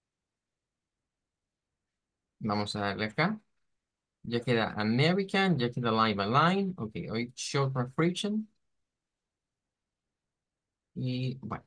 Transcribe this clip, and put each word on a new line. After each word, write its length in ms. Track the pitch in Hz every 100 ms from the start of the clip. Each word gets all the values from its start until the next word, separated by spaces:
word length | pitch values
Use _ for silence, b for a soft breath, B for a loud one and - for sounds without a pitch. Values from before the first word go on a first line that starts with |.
| _ _ _ _ _ _ _ _ _ _ _ _ _ _ _ _ _ _ _ _ _ _ _ -
Vamos 360 | 107 104 104 107
a 60 |
darle 240 | 101 98 107
acá. 340 | - 170 220 _ _ _ _ _ _ _ _
Ya 160 | - 120
queda 320 | 131 117 107 -
American, 800 | 107 120 156 190 190 196 190 151
ya 140 | 120
queda 200 | 123 117
line 240 | 113 110 98
by 140 | 101
line. 440 | 135 165 190 196 185
Ok, 180 | 107 - 78
hoy 220 | 107 120 -
Show 360 | - 143 135
Transcription. 760 | 135 123 - 170 180 202 214 220 _ _ _ _ _ _ _ _ _ _ _ _ _ _ _ _ _ _ _ _ _ _ _ _ -
Y 420 | 127 127 131 131
bueno, 220 | - -